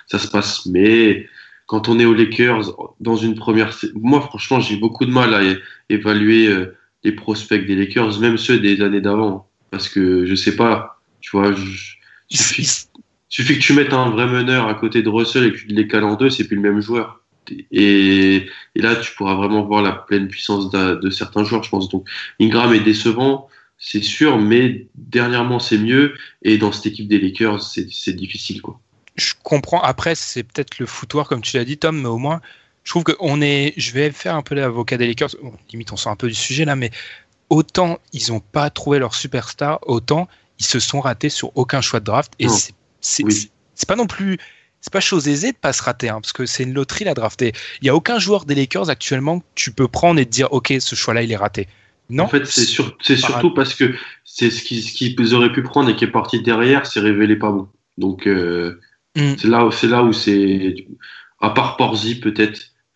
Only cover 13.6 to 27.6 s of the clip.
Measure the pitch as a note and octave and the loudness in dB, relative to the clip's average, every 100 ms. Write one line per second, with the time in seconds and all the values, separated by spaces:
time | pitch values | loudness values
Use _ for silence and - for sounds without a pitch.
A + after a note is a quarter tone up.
13.6 | - C#3+ C#3 C3 B2 A2 B2 B2 B2 B2+ | 4 4 4 2 0 0 0 0 2 2
14.6 | A2 G#2+ A2 A#2 A2 A2 A2+ C3 A#2 - | 0 -2 0 0 2 2 2 2 2 0
15.6 | - G#2+ G#2+ A2 G#2 G#2 C3+ C3 G#2 G#2 | -4 0 2 2 2 2 2 2 -2 0
16.6 | G2+ G#2 G#2 A#2+ G#2+ - _ _ - - | 0 0 0 -2 -4 -10 _ _ -16 -16
17.6 | - - G2+ G2+ F#2+ G2 F#2+ F#2+ F#2+ - | -4 2 4 6 6 6 6 4 0 -12
18.6 | - A2 A2+ A2+ - - G2+ F#2+ G2+ G#2+ | -8 0 0 0 -4 -6 -4 -2 0 0
19.6 | G2+ G#2 G2 - - G2+ G2 - - G2+ | 2 2 0 -2 -2 -2 -2 -6 -4 -4
20.6 | F#2+ G2 F#2 E2 F#2+ G2 F2+ G#2 G#2 A#2 | -2 0 0 0 -2 -4 -4 -2 0 -2
21.6 | - G2 F#2 F#2 - - - - A2 A2+ | -2 -4 -4 -6 -8 -14 -8 2 2 4
22.6 | A#2 A2+ G#2 G#2+ A#2 A2 C3+ C3+ C3+ _ | 4 4 4 2 2 2 2 0 -4 _
23.6 | _ _ - G#2+ G#2 - D3+ B2 G#2 A#2 | _ _ -8 -4 -4 2 4 4 4 4
24.6 | B2+ - - - - B2 A#2+ B2 A#2+ A#2+ | 4 0 -10 -20 -4 -2 0 0 0 -2
25.6 | - A2 A2 C3 C#3+ C#3+ - _ G#2+ G#2+ | 0 0 4 4 2 0 -20 _ 2 2
26.6 | G#2+ G2+ A2 G#2+ G#2 G#2 F#2+ F#2 A2 G2+ | 2 -2 -6 -6 0 2 2 0 -2 -2